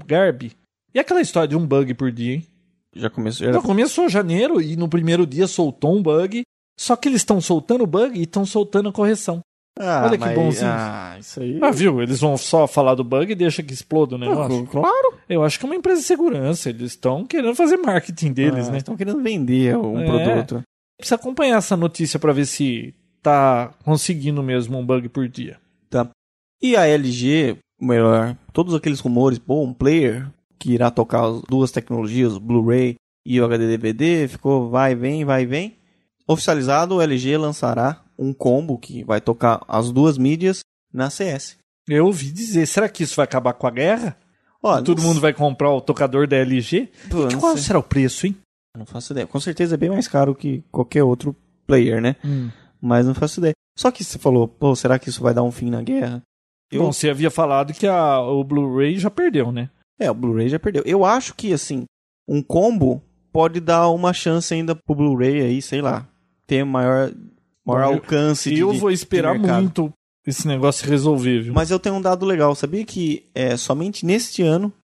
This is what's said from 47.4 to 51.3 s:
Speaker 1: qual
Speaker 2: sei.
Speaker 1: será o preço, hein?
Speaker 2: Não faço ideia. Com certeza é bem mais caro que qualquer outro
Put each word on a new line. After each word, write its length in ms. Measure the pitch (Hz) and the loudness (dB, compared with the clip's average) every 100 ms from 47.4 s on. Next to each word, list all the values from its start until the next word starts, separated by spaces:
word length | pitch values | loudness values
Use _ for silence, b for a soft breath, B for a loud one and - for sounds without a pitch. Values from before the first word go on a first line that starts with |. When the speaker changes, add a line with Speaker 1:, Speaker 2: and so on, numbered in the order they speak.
Speaker 1:
qual 140 | 330 | 0
Speaker 2:
sei. 80 | 302 | 0
Speaker 1:
será 140 | 143 180 | 0 0
o 20 | |
preço, 440 | - 139 127 - 196 | 2 2 0 0 -4
hein? 100 | 196 _ _ _ 113 | -6 _ _ _ -18
Speaker 2:
Não 80 | 110 | -16
faço 260 | 120 - | -14 -10
ideia. 140 | 139 101 | -8 -6
Com 140 | 139 | -6
certeza 340 | 175 156 170 | -4 -2 0
é 20 | 156 | 0
bem 140 | 165 | -2
mais 160 | 196 - | -2 -2
caro 280 | 139 139 | 0 0
que 280 | 135 147 135 - | 0 -4 -6 -6
qualquer 320 | - - 147 | -6 -2 2
outro 320 | 135 123 143 | 2 2 -4